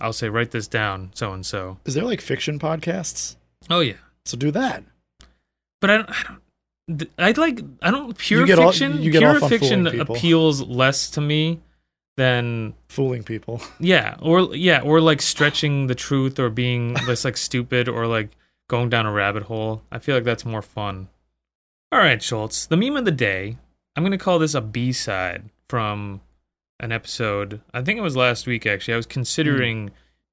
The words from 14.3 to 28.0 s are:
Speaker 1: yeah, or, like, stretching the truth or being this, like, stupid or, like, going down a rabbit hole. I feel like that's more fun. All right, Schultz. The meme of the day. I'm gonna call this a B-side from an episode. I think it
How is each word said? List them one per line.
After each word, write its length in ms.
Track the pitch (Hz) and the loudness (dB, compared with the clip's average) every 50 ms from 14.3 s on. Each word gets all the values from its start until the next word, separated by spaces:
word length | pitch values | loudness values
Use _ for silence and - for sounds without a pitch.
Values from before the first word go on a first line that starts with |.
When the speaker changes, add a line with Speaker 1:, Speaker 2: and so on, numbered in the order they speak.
| 165 180 185 - - | 4 4 4 2 -2
Speaker 1:
yeah, 260 | 143 175 180 160 135 123 | 0 2 4 4 4 4
or, 180 | 143 156 165 | 4 4 6
like, 220 | 160 160 151 139 - | 6 6 4 2 0
stretching 640 | - - - 151 147 147 - - 147 143 139 135 | -2 0 2 2 2 2 0 -2 0 0 0 0
the 80 | 127 123 | -2 -2
truth 440 | - - - 143 135 131 135 131 - | -4 -4 -2 0 0 0 0 -2 -2
or 120 | 131 120 | -2 -2
being 440 | 110 120 123 123 123 120 120 117 123 143 123 | -2 -2 -2 -2 -2 -2 -2 -2 -4 0 2
this, 180 | 127 123 - - | 2 2 4 2
like, 120 | 135 110 | 0 -2
stupid 520 | - - - - 127 120 123 131 123 120 120 | -2 -4 -2 0 -2 0 2 2 2 2 2
or, 180 | 117 113 117 | 0 0 0
like, 240 | 117 117 110 107 104 - _ _ _ _ _ _ - | 2 2 0 0 -2 -8 _ _ _ _ _ _ -2
going 200 | - 120 120 120 | 0 2 2 4
down 160 | 120 117 110 | 4 2 2
a 60 | 107 104 | 2 2
rabbit 320 | 104 98 101 101 107 98 | 2 2 2 0 -2 -4
hole. 380 | - 113 110 110 110 110 107 - _ | -6 -4 -4 -2 -4 -4 -6 -8 _
I 80 | - 120 | -14 -8
feel 160 | - - 139 | -2 0 0
like 100 | 127 113 | 2 2
that's 200 | 120 117 113 - | 0 -2 -2 -4
more 180 | 120 113 107 101 | -6 -8 -8 -8
fun. 460 | - _ - 104 101 95 92 95 92 _ _ _ _ _ _ _ _ _ _ _ _ _ _ _ _ | -8 _ -8 -6 -6 -8 -8 -12 -16 _ _ _ _ _ _ _ _ _ _ _ _ _ _ _ _
All 80 | - 247 | 2 4
right, 240 | 202 156 123 107 - | 4 4 2 0 -2
Schultz. 440 | - 120 110 107 107 - - - | -4 -4 -4 -6 -6 -6 -8 -4
The 100 | - 160 | 0 0
meme 200 | 175 220 269 294 | 0 2 0 0
of 80 | 285 247 | 0 0
the 60 | 208 | 0
day. 480 | 160 127 123 101 95 92 95 104 117 127 - _ _ _ _ _ _ | 0 2 0 0 0 -2 -4 -8 -10 -12 -16 _ _ _ _ _ _
I'm 60 | 147 165 | -4 -2
gonna 140 | 196 196 185 | -2 -2 -2
call 200 | - 190 180 170 | 0 0 2 2
this 160 | 160 156 143 | 2 2 0
a 60 | 139 110 | -2 -4
B-side 880 | 110 104 117 120 127 127 - - - 101 92 92 90 87 92 98 107 - _ _ - | -4 -6 -4 -2 -2 -2 -4 -4 -4 -4 -4 -4 -4 -6 -8 -12 -16 -20 _ _ -6
from 520 | - 120 110 104 104 104 101 101 98 95 - _ _ _ _ _ _ _ _ _ _ - | -4 -4 -2 -2 -4 -6 -8 -10 -12 -14 -16 _ _ _ _ _ _ _ _ _ _ -12
an 120 | - 110 117 | -8 -6 -6
episode. 680 | 113 - - - - 117 107 101 101 101 98 104 107 - _ - | -8 -8 -8 -6 -4 -4 -2 -2 -4 -4 -6 -10 -14 -16 _ -10
I 80 | 123 127 | -6 -4
think 160 | 160 214 | -4 -4
it 40 | 233 | -2